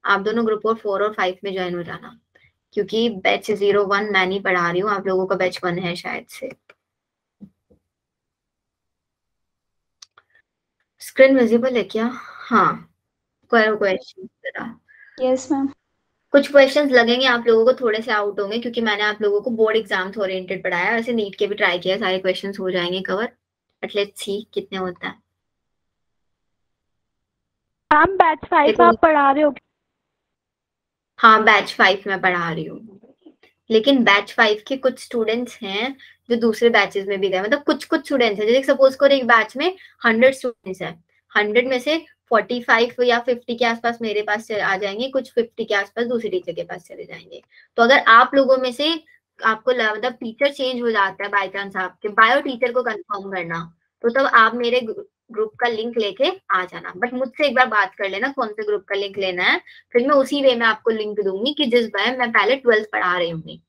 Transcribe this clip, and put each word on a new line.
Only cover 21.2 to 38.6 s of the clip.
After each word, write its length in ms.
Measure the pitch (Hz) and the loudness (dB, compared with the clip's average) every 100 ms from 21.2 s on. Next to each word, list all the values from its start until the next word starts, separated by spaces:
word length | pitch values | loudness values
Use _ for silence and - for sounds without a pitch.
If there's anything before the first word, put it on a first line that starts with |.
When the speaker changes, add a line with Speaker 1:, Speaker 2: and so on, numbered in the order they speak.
| 202 - | -4 -4
Speaker 1:
के 120 | 202 | -4
भी 80 | 202 | 0
try 240 | 196 180 | -2 0
किया, 180 | 185 196 | -2 -2
सारे 220 | 196 185 | -2 -2
questions 400 | 190 185 196 196 | -2 -4 -6 -8
हो 120 | 185 | -4
जाएंगे 300 | 180 175 185 | -4 -4 -6
cover, 300 | 190 190 233 _ _ _ _ _ | -4 -4 -6 _ _ _ _ _
but 120 | 220 208 | -8 -4
let's 280 | 202 - | -6 -8
see 140 | - 202 220 | -8 -8 -8
कितने 240 | - 190 190 | -10 -8 -8
होता 300 | 185 180 190 | -8 -8 -14
है। 60 | - _ _ _ _ _ _ _ _ _ _ _ _ _ _ _ _ _ _ _ _ _ _ _ _ _ _ _ | -14 _ _ _ _ _ _ _ _ _ _ _ _ _ _ _ _ _ _ _ _ _ _ _ _ _ _ _
Speaker 3:
Ma'am 240 | 302 339 381 | 2 2 0
batch 280 | 339 311 - | -2 -4 -2
five 220 | 339 285 | 2 2
Speaker 1:
देखो 160 | 427 | 4
Speaker 3:
आप 160 | 339 - | 4 4
पढ़ा 300 | 330 302 277 | 2 4 2
रहे 120 | 277 | 2
हो? 100 | 302 254 _ _ _ _ _ _ _ _ _ _ _ _ _ _ _ - | 0 -2 _ _ _ _ _ _ _ _ _ _ _ _ _ _ _ 4
Speaker 1:
हाँ, 240 | 226 220 | 6 6
batch 300 | 220 208 196 - | 6 4 0 2
five 280 | 202 196 202 | 2 2 -4
मैं 120 | 190 | -2
पढ़ा 300 | 185 180 170 | 0 0 -4
रही 140 | 165 151 | -6 -10
हूँ, 340 | - 226 190 _ _ - _ _ _ _ | -14 -20 -20 _ _ -20 _ _ _ _
लेकिन 340 | 226 233 277 | 2 4 4
batch 300 | 214 202 208 | 4 2 0
five 300 | - 220 214 - | 2 2 2 -4
के 100 | 269 | -2
कुछ 260 | 262 247 | -2 -4
students 540 | - 240 220 233 240 - | -8 -4 -2 -4 -6 -10
हैं 340 | 196 196 247 269 - _ - | -8 -6 -6 -8 -20 _ -4
जो 60 | 233 | 0
दूसरे 340 | 233 220 233 | 0 2 4
batches 380 | 226 196 202 196 | 4 2 -4 -6
में 120 | 196 | -2
भी 100 | 196 | 0
गए, 120 | 185 | 0
मतलब 220 | 208 285 | 0 0
कुछ 220 | 285 294 - | 0 -2 -2
कुछ 200 | 311 - | -4 -2
स्टूडेंट्स 340 | 277 233 196 | 0 0 0
हैं, 80 | 214 | 2
जैसे 160 | 247 | 2